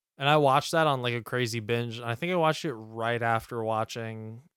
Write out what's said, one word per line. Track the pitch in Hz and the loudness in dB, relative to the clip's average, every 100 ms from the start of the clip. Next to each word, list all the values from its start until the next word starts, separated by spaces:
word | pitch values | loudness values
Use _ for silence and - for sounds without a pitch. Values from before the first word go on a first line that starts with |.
| _ - | _ -2
And | 139 | 4
I | 151 | 6
watched | 143 135 - | 6 4 4
that | 165 156 | 2 2
on, | 135 | 2
like, | 123 | 0
a | 120 | -2
crazy | 107 127 120 113 | -2 -2 -2 -2
binge. | 107 120 120 113 | -2 -2 -2 -6
And | 117 | -6
I | 117 | -4
think | 175 | -2
I | 180 | 2
watched | 156 156 165 | 2 2 -4
it | |
right | 113 110 113 113 120 | -8 -10 -4 -2 0
after | 117 113 - 120 | 2 0 0 -4
watching | 113 110 113 120 113 110 110 113 139 | -2 0 -2 -6 -8 -10 -12 -14 -18